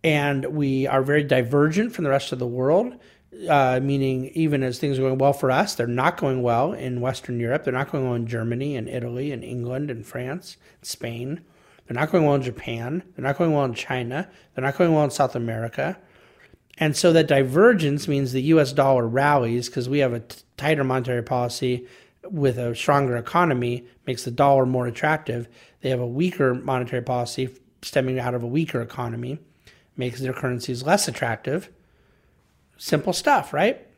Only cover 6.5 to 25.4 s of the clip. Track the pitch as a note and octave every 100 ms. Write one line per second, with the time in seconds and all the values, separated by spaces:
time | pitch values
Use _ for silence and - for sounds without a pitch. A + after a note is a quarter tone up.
6.5 | A#2 D3+ - B2+ B2 B2 - - A#2+ A#2
7.5 | D3 C#3+ B2+ C#3 D3 C3 A#2+ A#2 A#2 A2+
8.5 | A#2+ C#3+ C3+ A#2+ B2 A#2+ A#2+ C#3+ B2 A#2+
9.5 | B2 A#2+ C3 D3 A#2 A2 C3 B2+ E3 -
10.5 | - _ _ - - A#2 A#2 B2 E3 -
11.5 | _ _ _ _ A#2+ D3+ F3 D3+ C#3+ B2+
12.5 | A2 - A#2 - E3 - - C3 C#3 E3+
13.5 | D3 C3+ A2+ - B2+ A#2+ C3+ F#3+ - _
14.5 | - C3 - F3 D#3 D3 - C3 B2 A#2
15.5 | A2+ A2+ - D3+ F#3+ _ _ _ _ _
16.5 | - _ - D#3 C#3+ F3 E3 D#3 C#3 C3
17.5 | C#3+ A3+ G#3+ D3+ D3 D#3 C#3 C3+ C3 C#3
18.5 | D#3+ C3 C#3 C3+ C3 A#2 B2 D3 C#3+ A#2
19.5 | A#2+ A#2 C3 B2 C#3+ C3+ A#2+ A#2 - _
20.5 | - C#3+ D#3 C3 C3 B2 B2 A2+ B2+ A#2+
21.5 | - B2+ B2 B2 - _ _ - F3 C#3
22.5 | A#2 A#2+ A#2 - C#3+ C3+ A#2+ A#2+ E3+ F3
23.5 | B2 A#2+ A#2+ - _ - A#2+ B2+ A#2+ C#3
24.5 | C3+ B2+ B2+ B2 A2+ D3+ D#3 - A#2+